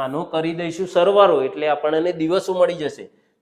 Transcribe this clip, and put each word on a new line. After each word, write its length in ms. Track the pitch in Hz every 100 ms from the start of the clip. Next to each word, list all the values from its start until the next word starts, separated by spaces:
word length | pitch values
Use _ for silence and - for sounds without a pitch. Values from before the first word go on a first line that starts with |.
આનો 160 | 131 147 170
કરી 240 | 160 165 170
દઈશું 280 | 170 165 185
સરવાળો, 420 | 180 180 202 190 147 131
એટલે 180 | 151 151
આપણને 380 | 147 151 156 175 165
દિવસો 300 | 160 185 185 180
મળી 220 | 175 175
જશે. 220 | 147 - 98 _ _ _